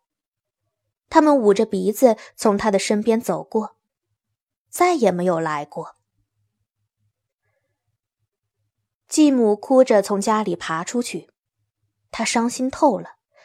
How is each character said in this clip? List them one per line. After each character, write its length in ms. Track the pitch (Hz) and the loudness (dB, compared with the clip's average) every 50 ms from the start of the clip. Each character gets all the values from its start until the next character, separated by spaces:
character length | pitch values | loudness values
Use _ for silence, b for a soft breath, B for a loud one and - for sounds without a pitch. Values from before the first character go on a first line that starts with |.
| _ _ _ _ _ _ _ _ _ _ _ _ _ _ _ _ _ _ _ _ _ _ | _ _ _ _ _ _ _ _ _ _ _ _ _ _ _ _ _ _ _ _ _ _
他 120 | - 320 | 2 4
们 140 | 311 302 285 | 4 4 4
捂 180 | 269 220 208 196 | 4 4 4 4
着 120 | 208 220 | 4 2
鼻 260 | 214 - 190 185 202 | 0 -2 -2 -2 -4
子 260 | 214 - 269 240 214 B B B B | 0 2 2 2 2 B B B B
从 220 | - - 220 202 202 | -4 0 0 0 0
她 120 | - 220 | 0 0
的 80 | 196 190 | -2 0
身 240 | - - 220 208 | -2 -2 -4 -2
边 180 | 214 233 220 233 | 0 0 -2 -2
走 220 | - - 170 156 | -2 -4 -6 -6
过， 360 | 156 - - 220 208 - - _ _ _ _ _ _ _ _ _ _ _ _ _ _ _ _ _ _ _ | -6 -6 -4 -4 -4 -6 -10 _ _ _ _ _ _ _ _ _ _ _ _ _ _ _ _ _ _ _
再 240 | - - 349 359 349 | -4 0 0 0 2
也 160 | 285 226 185 | 2 0 0
没 140 | 180 175 180 | 0 0 -2
有 160 | 185 170 165 | -2 -2 -2
来 260 | 165 156 151 147 147 | -2 -4 -6 -8 -10
过。 300 | - - 170 156 - - _ _ _ _ _ _ _ _ _ _ _ _ _ _ _ _ _ _ _ _ _ _ _ _ _ _ _ _ _ _ _ _ _ _ _ _ _ _ _ _ _ _ _ _ _ _ _ _ _ _ _ _ _ _ _ _ _ _ _ _ _ _ _ | -12 -14 -16 -16 -16 -18 _ _ _ _ _ _ _ _ _ _ _ _ _ _ _ _ _ _ _ _ _ _ _ _ _ _ _ _ _ _ _ _ _ _ _ _ _ _ _ _ _ _ _ _ _ _ _ _ _ _ _ _ _ _ _ _ _ _ _ _ _ _ _
继 240 | - 311 311 294 | 0 2 4 4
母 240 | 269 247 226 208 208 | 4 4 2 2 0
哭 300 | 208 - - 269 254 262 | -2 -2 2 4 4 6
着 160 | - 226 202 | 6 4 2
从 180 | 196 - 208 196 | 2 0 -2 -4
家 240 | 196 226 214 214 214 | -2 -2 -2 -2 -2
里 100 | 196 170 | -4 -6
爬 300 | - - - 160 160 180 | -8 -8 -8 -8 -8 -6
出 180 | - - 240 | -6 -6 -6
去， 300 | 240 - - - - _ _ _ _ _ _ _ _ _ _ _ _ _ _ _ _ _ | -6 -6 -8 -12 -12 _ _ _ _ _ _ _ _ _ _ _ _ _ _ _ _ _
她 140 | - - 226 | -10 -8 -6
伤 240 | - - 233 233 240 | -4 -2 -2 -2 -4
心 200 | - - 254 269 | -4 -6 -6 -6
透 300 | - - 320 285 202 180 | -2 0 0 0 0 -2
了， 160 | - - - _ _ b b b b | -6 -14 -20 _ _ b b b b